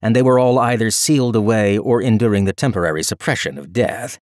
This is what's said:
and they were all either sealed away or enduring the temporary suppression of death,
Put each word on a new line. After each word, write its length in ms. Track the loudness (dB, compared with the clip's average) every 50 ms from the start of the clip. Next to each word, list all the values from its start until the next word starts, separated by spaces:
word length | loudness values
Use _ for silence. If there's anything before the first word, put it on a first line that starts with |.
and 140 | 0 0 2
they 60 | 2
were 160 | 4 4 4 4
all 220 | 4 4 2 2
either 320 | 2 0 0 0 -2 -2
sealed 440 | -2 -2 0 0 0 2 2 0 0
away 420 | 0 0 2 2 2 2 2 0 0
or 240 | 0 0 0 0
enduring 440 | 2 2 2 2 2 2 2 2 0
the 80 | 0 -2
temporary 480 | -2 -4 -4 -2 -2 -2 -2 -2 -2
suppression 560 | -4 -6 -6 -6 -4 -4 -4 -4 -4 -8 -8 -10
of 160 | -16 -8 -2
death, 460 | -2 -2 -2 -2 -6 -8 -12 -12 -14 _ _ _ _